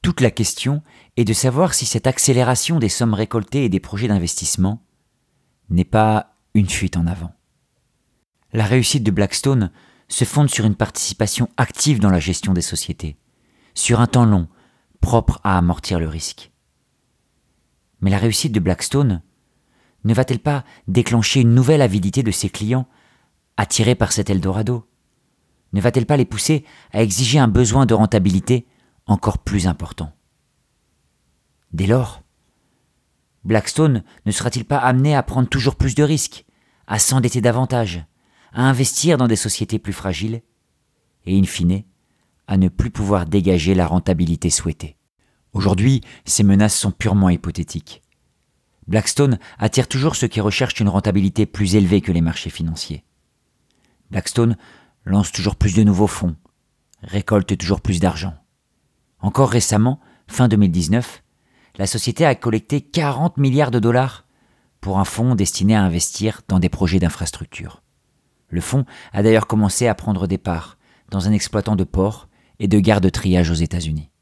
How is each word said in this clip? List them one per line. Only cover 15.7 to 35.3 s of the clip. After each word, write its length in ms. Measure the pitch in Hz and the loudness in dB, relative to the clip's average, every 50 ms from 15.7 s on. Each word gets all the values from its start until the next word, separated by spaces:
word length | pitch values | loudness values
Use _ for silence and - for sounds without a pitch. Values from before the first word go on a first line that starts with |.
| 85 - - - 101 85 | 0 -2 -4 -6 -4 -4
le 80 | 82 | -4
risque. 440 | 78 76 82 - - - - - _ _ _ _ _ _ _ _ _ _ _ _ _ _ _ _ _ _ _ _ _ _ _ _ _ _ _ _ _ _ _ | -4 -6 -8 -10 -12 -14 -14 -20 _ _ _ _ _ _ _ _ _ _ _ _ _ _ _ _ _ _ _ _ _ _ _ _ _ _ _ _ _ _ _
Mais 100 | - 98 | -2 0
la 80 | 98 98 | 0 2
réussite 320 | 98 113 107 - - 123 | 0 0 0 0 -2 -2
de 80 | 110 107 | -2 0
Blackstone 640 | 85 92 90 - - - - 139 143 127 - 85 - _ _ _ _ _ _ _ _ _ _ _ _ _ _ _ - | 0 0 -2 -2 -4 -2 0 0 2 2 0 -2 -6 _ _ _ _ _ _ _ _ _ _ _ _ _ _ _ -2
ne 100 | 104 117 | 0 2
va-t-elle 260 | 131 127 - - 185 | 2 2 0 -2 -4
pas 240 | _ 147 143 139 - - - _ _ | _ -2 -4 -4 -6 -10 -20 _ _
déclencher 540 | - - 123 113 - 120 117 107 - - 135 | -2 0 0 0 2 0 0 0 2 2 4
une 140 | 123 117 117 | 4 6 6
nouvelle 260 | 127 127 120 156 147 | 6 6 4 4 4
avidité 400 | 139 113 95 107 90 98 - 120 | 4 2 2 0 -2 0 -2 -2
de 100 | 110 110 | -2 -2
ses 200 | 95 - - 95 | -2 -2 -4 -6
clients, 360 | - - 104 104 123 131 127 _ _ _ _ _ _ _ _ _ _ _ _ _ _ | -6 -6 -4 -2 -2 -2 -4 _ _ _ _ _ _ _ _ _ _ _ _ _ _
attirés 380 | - 101 - - - 110 113 127 | -6 -4 -4 -2 0 2 2 2
par 160 | - 110 95 | 2 0 -2
cet 180 | - - 98 - | 0 -4 -2 0
Eldorado ? 580 | 98 95 82 95 90 104 110 110 123 117 110 _ _ _ _ _ _ _ _ _ _ _ _ _ _ _ _ _ - | -2 -2 0 -2 -2 -2 -2 -2 -4 -6 -8 _ _ _ _ _ _ _ _ _ _ _ _ _ _ _ _ _ -4
Ne 60 | 101 | 0
va-t-elle 260 | 92 120 - 131 120 | 0 2 0 0 0
pas 120 | - 151 | 2 2
les 80 | 139 123 | 2 2
pousser 400 | - - 104 - - 156 143 151 - - - - _ | 0 -2 -6 -2 0 0 -2 -2 -8 -20 -20 -20 _
à 100 | - 104 | -2 0
exiger 380 | 113 107 92 98 131 113 127 151 | 0 0 0 -2 0 2 4 4
un 80 | 135 | 4
besoin 380 | 113 98 120 127 110 - 135 135 | 4 4 2 2 2 4 2 4
de 80 | 120 117 | 4 4
rentabilité 760 | 104 110 101 - 107 90 98 90 95 - - 127 123 117 _ _ _ _ _ _ _ _ | 2 2 2 2 2 2 2 2 0 0 0 -2 -2 -2 _ _ _ _ _ _ _ _
encore 320 | - 104 95 - 107 - | -2 -2 0 0 -4 -4
plus 300 | - _ - 98 101 85 | -4 _ -4 -4 0 0
important ? 440 | 92 82 - 87 - - - 80 73 73 _ _ _ _ _ _ _ _ _ _ _ _ _ _ _ _ _ _ _ _ _ _ _ _ _ _ _ _ _ _ _ | -2 -2 -2 -8 -14 -10 -12 -14 -14 -14 _ _ _ _ _ _ _ _ _ _ _ _ _ _ _ _ _ _ _ _ _ _ _ _ _ _ _ _ _ _ _
Dès 160 | - 80 95 | -6 -2 0
lors, 360 | 95 113 127 123 107 - - - _ _ _ _ _ _ _ _ _ _ _ _ _ _ _ _ _ _ _ _ _ _ _ _ | 2 2 2 0 -4 -8 -16 -20 _ _ _ _ _ _ _ _ _ _ _ _ _ _ _ _ _ _ _ _ _ _ _ _
Blackstone 580 | 92 113 107 - - - - 156 156 131 107 - _ _ _ _ | 0 0 0 0 0 0 2 2 2 2 0 -2 _ _ _ _
ne 60 | 104 | -4
sera-t-il 340 | 104 - - 120 - 127 110 | -4 -2 -4 -4 -6 -6 -6
pas 120 | - 147 | -2 -2
amené 380 | 143 123 127 127 127 135 151 151 | 0 2 2 2 2 2 2 2
à 80 | 139 - | 0 0
prendre 240 | - | -2